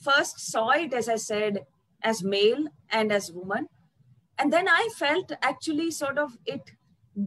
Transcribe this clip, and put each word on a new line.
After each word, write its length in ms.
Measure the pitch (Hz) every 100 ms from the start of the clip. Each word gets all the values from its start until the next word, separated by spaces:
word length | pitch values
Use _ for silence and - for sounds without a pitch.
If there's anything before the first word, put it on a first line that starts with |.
first 400 | - 277 - -
saw 300 | - 233 226
it, 220 | 285 330
as 160 | 247 226
I 60 |
said, 500 | 226 - 214 214 202 - _ _ _
as 220 | 226 226
male 420 | 185 196 208 254 302 - _
and 220 | 220 214
as 180 | 208 196
woman. 380 | 170 180 208 320 _ _ _ _ _ _ -
And 160 | 294
then 160 | 311 370
I 200 | 339 453 -
felt 340 | 285 320 381 302
actually 500 | 254 285 - 302 330
sort 260 | 311 285 277
of 180 | 294 233
it 280 | - 277 - - _ _ _ 208